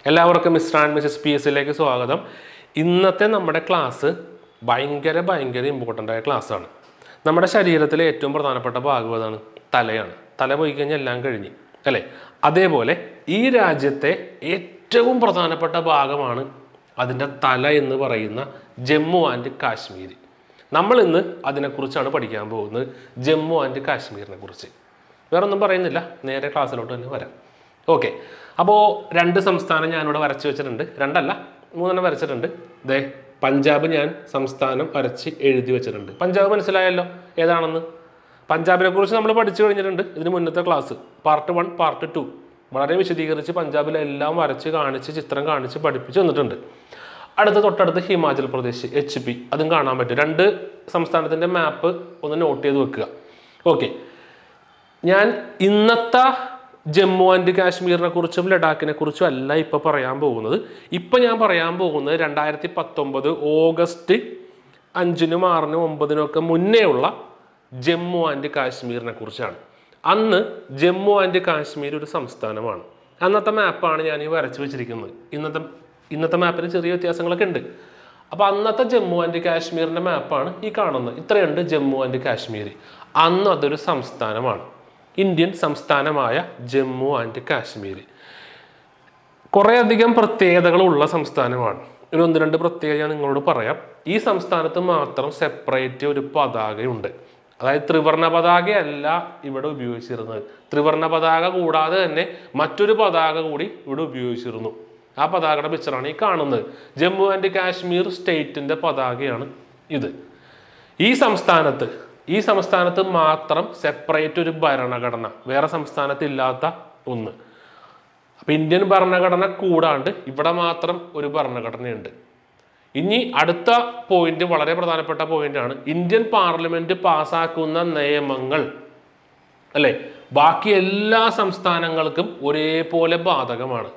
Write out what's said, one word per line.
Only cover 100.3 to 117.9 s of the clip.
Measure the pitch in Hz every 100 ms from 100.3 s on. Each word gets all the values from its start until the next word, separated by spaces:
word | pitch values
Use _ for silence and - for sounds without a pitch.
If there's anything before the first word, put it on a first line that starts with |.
| 110 - - _
ത്രിവർണ്ണ | 143 151 156 160 160
പതാക | 160 160 175 185
കൂടാതെ | 165 156 156 185 175
തന്നെ | 156 185 - - 135
മറ്റൊരു | 160 160 208 214
പതാക | 208 170 160 156 160
കൂടി | 147 196 - -
ഇവിടെ | 135 160
ഉപയോഗിച്ചിരുന്നു. | 127 123 120 120 110 110 - - - _ -
ആ | 151
പതാകയുടെ | 180 160 147 151
പിക്ചറാണ് | - - 131 139
ഈ | 151
കാണുന്നത്. | 214 170 143 120 - - - 131
ജമ്മു | 170 190 196 190
and | 190 190
കാശ്മീർ | 180 180 180 180 180 -
സ്റ്റേറ്റിൻ്റെ | - 160 143 147 143 156 170
പതാകയാണ് | 139 127 123 139 117 143 - - _ _ 147
ഇത്. | 139 - - - - - - - - - 196
ഈ | 254 254
സംസ്ഥാനത്ത്, | 202 - 170 156 123 117 - - - -
ഈ | 190 208
സംസ്ഥാനത്ത് | 196 185 185 175 180 190 170
മാത്രം | 156 156 - 156 175 -
സെപ്പറേറ്റ് | 151 147 - 156 156 175
ഒരു | 165 160
ഭരണഘടന, | 156 135 127 123 120 117 110 - 127
വേറെ | 135 151 160
സംസ്ഥാനത്ത് | 147 - 139 139 151
ഇല്ലാത്ത | 135 131 127 151 170 - _ -
ഒന്ന്. | 120 107 - - - - - -